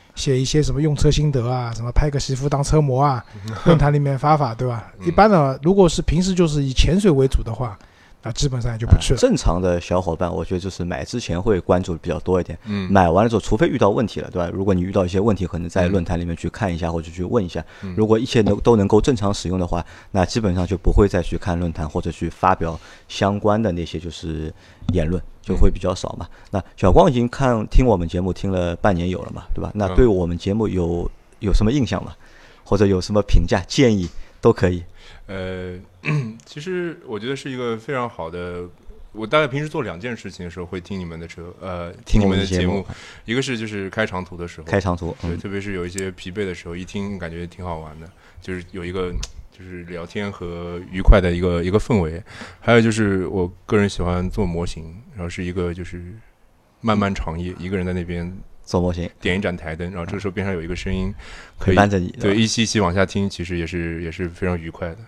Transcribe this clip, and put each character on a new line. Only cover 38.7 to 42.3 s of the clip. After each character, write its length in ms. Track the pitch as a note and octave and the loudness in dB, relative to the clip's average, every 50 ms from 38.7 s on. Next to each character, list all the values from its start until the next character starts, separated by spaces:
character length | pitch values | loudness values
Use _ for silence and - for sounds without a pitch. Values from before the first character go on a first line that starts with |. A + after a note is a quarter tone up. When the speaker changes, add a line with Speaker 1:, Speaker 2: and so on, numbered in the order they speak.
| - - - - - - - - | -16 -20 -20 -20 -20 -20 -20 -18
Speaker 2:
我 160 | - G#2 A2 G#2+ | -12 -10 -4 0
大 120 | D3 D3+ | 2 2
概 80 | D#3 C3 | 2 2
平 140 | C3 C#3+ | 0 -4
时 80 | D3+ D3+ | -6 -4
做 140 | - D#3+ B2+ | -4 -6 -6
两 160 | G2+ E2+ E2+ | -6 -8 -8
件 180 | G#2 B2 A#2 - | -8 -10 -10 -10
事 120 | - G2+ | -12 -14
情 140 | F2 - F2+ | -12 -12 -12
的 60 | E2+ | -10
时 100 | E2+ F2+ | -10 -10
候 60 | F2 | -10
会 160 | E2+ G2 F#2 | -8 -8 -10
听 180 | E2 - G2+ F#2+ | -8 -8 -8 -8
你 60 | F2+ | -8
们 140 | E2 E2 E2 | -8 -10 -12
的 80 | E2 D#2+ | -14 -14
车， 260 | - - E2+ F2 - - | -14 -16 -16 -16 -16 -12
呃， 320 | F2 F#2+ F2+ F2 E2+ E2+ F#2+ - - | -10 -10 -8 -8 -8 -10 -12 -14 -2
Speaker 3:
听 200 | - - G#2+ G2+ | 2 4 4 6
我 40 | |
们 100 | G2 | 4